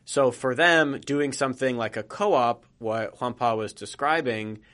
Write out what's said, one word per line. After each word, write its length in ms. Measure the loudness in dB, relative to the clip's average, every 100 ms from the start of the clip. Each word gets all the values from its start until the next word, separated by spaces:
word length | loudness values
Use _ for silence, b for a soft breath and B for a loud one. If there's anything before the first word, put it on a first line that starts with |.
| -4
So 260 | 2 2
for 220 | 2 -2
them, 460 | 2 4 6 4 -2 -2
doing 260 | 0 0
something 460 | -2 -4 -2 -2 -2
like 180 | -4 -6
a 80 |
co-op, 600 | -10 -4 2 4 2 0 _ _
what 380 | -4 -4 -4 -6
Juanpa 360 | -8 -2 0 0
was 180 | -4
describing, 840 | -8 -14 -4 0 0 0 -4 -6 -10 b